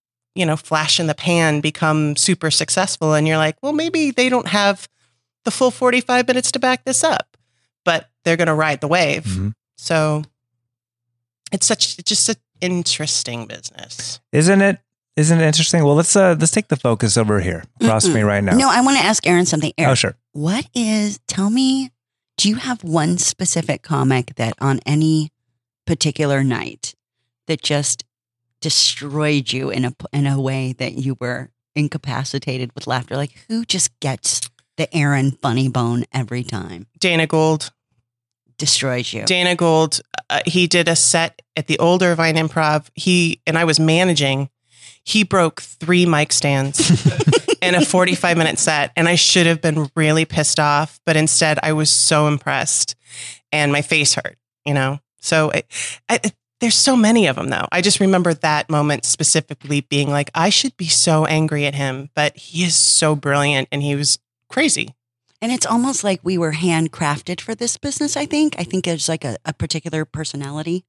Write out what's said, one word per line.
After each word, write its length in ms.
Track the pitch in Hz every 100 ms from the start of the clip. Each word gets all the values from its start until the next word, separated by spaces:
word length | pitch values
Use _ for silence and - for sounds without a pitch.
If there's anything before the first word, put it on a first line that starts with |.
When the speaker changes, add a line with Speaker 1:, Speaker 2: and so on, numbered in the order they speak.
| _ _ _
Speaker 1:
you 120 | - 170
know, 100 | 151
flash 420 | - 156 156 -
in 100 | 165
the 60 |
pan, 460 | 147 170 170 160 151
become 560 | 151 151 160 156 151 147
super 340 | - 180 160
successful. 600 | - 156 - 190 - 156
And 120 | 151 156
you're 80 | 156
like, 200 | 156 -
"Well, 100 | 277
maybe 400 | 302 330 349 294
they 160 | 247 254
don't 180 | 247 170
have 420 | 208 202 190 - _ _ _ _ _
the 60 | 233
full 220 | - 254
forty-five 540 | - 254 247 233 247 247
minutes 240 | 254 -
to 80 | 247
back 240 | 254 254
this 180 | - 262
up, 340 | 320 240 - _ _ _ _ _
but 240 | - 165 - _
they're 120 | 170 165
gonna 180 | 165
ride 260 | 156 156 139
the 60 | 147
wave." 360 | 175 156 143
Speaker 2:
Mm-hmm. 240 | 113 92 98 - _ -
Speaker 1:
So 460 | - 160 156 151 151 _ _ _ _ _ _ _ _ _ _ _ -
it's 140 | 196 -
such, 320 | 220 - -
it's 100 | -
just 200 | 214 -
an 80 | 185 _ -
interesting 880 | 180 180 226 - 156 - - 117 113
business. 720 | - - - - - - - _
Speaker 2:
Isn't 300 | 139 165 196
it? 160 | 196 - _ _ _ -
Isn't 240 | 151 165
it 40 |
interesting? 400 | 160 156 160 170
Well, 120 | 143 147
let's, 180 | 170
uh, 220 | 202 190 160
let's 140 | 165
take 160 | 214 -
the 80 | 147
focus 400 | 123 113 110 117
over 240 | 107 104
here 240 | 92 85 - -
across 240 | 226 110
from 100 | 190
me 60 | 120
Speaker 3:
Mm-mm. 60 | 104
Speaker 2:
right 160 | 202
now. 120 | 196 220
Speaker 3:
No, 140 | 269
I 100 | 214
wanna 180 | 262 269
ask 260 | 180 220 -
Aaron 200 | 175 180
something. 260 | 151 151 -
Aaron, 140 | 143
Speaker 2:
Oh, 40 | 131
sure. 200 | 98 - _
Speaker 3:
what 340 | 147 156 220 -
is, 440 | 247 220 214 208 - -
tell 240 | - 196
me, 400 | 240 262 269 262 _ _ _ _ -
do 120 | 202
you 60 | 226
have 280 | 262 240
one 340 | 170 160 156 175
specific 640 | - - 185 165 156 139
comic 540 | - 143 131 131 120 -
that 180 | 113 -
on 180 | 135 135 -
any 440 | 147 156 156 151 _ _ _ _ _ -
particular 580 | 165 151 139 147 139
night 500 | 135 117 58 52 - - _ _ _ _ -
that 120 | 156
just 420 | - 147 143 - - _ _ _ _ -
destroyed 920 | 160 - - - 143 147 151 147 123
you 180 | 131 135
in 140 | 127 127
a, 80 | - -
in 140 | 143 139
a 140 | 139
way 320 | 131 135 131
that 180 | 127 131
you 240 | 127 131 131
were 300 | 123 127 127 _ _
incapacitated 960 | 151 147 156 139 127 135 139 139 127 123
with 120 | - -
laughter? 300 | 127 117 131
Like, 160 | 143 - -
who 160 | 226
just 340 | 233 185 - -
gets 480 | 139 131 - - - _ _ -
the 180 | 160 165
Aaron 360 | 143 139 135
funny 360 | 127 131 120 135
bone 360 | 127 117 120 117
every 320 | 135 120 123
time? 420 | 120 110 90 87 107 -
Speaker 1:
Dana 280 | 185 165 160
Gould. 440 | 160 156 156 - _ _ _ _ _ _ _ _ -
Speaker 3:
Destroys 540 | 147 - 135 123 120
you. 100 | 113
Speaker 1:
Dana 300 | 104 180 180 175
Gould, 440 | 170 160 160 - - - -
uh, 120 | -
he 220 | - 175 175
did 200 | 175 165
a 60 | 165
set 440 | - 170 165 - _ -
at 100 | 151
the 120 | 151
Old 240 | 170 180
Irvine 340 | 180 165 165 160
Improv. 520 | 160 160 156 151 -
He, 460 | - - 180 165 - -
and 100 | 160
I 80 |
was 160 | 170 156
managing, 680 | 160 160 185 151 139 135 139 _ _ _ - -
he 200 | - 220
broke 380 | 196 190 165 -
three 420 | - - 160 180
mic 260 | 175 151 151
stands 600 | - 147 139 139 139 - 175 - - - 466 - 440
<laughs> 60 |
in 120 | 180
a 80 | 175
forty-five 540 | - 185 180 175 175 170
minute 220 | 160 -
set. 340 | - 151 143 -
And 120 | 165
I 60 |
should 320 | 175 - - 170
have 160 | 165
been 260 | 165 156 143 -
really 300 | 156 160 160
pissed 340 | 170 151 -
off, 400 | 147 147 156 - -
but 100 | 156
instead 420 | 156 - 156 151
I 100 | 156
was 160 | 156 151
so 380 | - - 156 151
impressed 680 | 147 - 135 - - - - - - - - -
and 220 | 151 147
my 80 | 143
face 340 | 147 160 139
hurt, 220 | - - - _ _ 147
you 80 |
know? 260 | 143 135 143 _ _
So 320 | - 160 156
I, 80 | - - - - - -
I, 100 | 226 214 - _ -
there's 140 | 240
so 220 | - - 254
many 320 | 214 233 170
of 100 | 127
'em, 100 | 131
though. 180 | 127 -
I 80 | 180
just 180 | 196 -
remember 360 | 190 202 175
that 340 | 160 160 151 -
moment 380 | 151 147 147 -
specifically 760 | - 160 160 - 147 143 143
being 300 | - 143 143
like, 200 | 143 143
"I 160 | - 180
should 260 | - 269 -
be 120 | 165
so 360 | - - 156
angry 400 | 156 156 156 147
at 100 | 143
him, 360 | 143 139 131 139
but 220 | - 147 -
he 280 | - 165
is 120 | 175 -
so 400 | - - 160 147
brilliant 520 | 143 143 143 139 135
and 100 | 143
he 120 | 143 143
was 220 | 143 - _ _ -
crazy." 440 | - 302 - - - _ _ _ -
Speaker 3:
And 80 | 226
it's 140 | 247
almost 400 | - 233 254 269
like 160 | 208 185
we 140 | 180 185
were 160 | 165
handcrafted 880 | 151 180 160 160 - 151 143 - 180
for 140 | -
this 240 | 220 233 -
business, 360 | 285 - 294
I 120 | - 294
think. 300 | 302 302 -
I 40 |
think 200 | 175 185
there's, 240 | 175 160 -
like, 160 | 160
a, 140 | 139 107 -
a 80 |
particular 500 | - 170 160 170 156
personality 800 | 156 151 156 143 139 151 160 180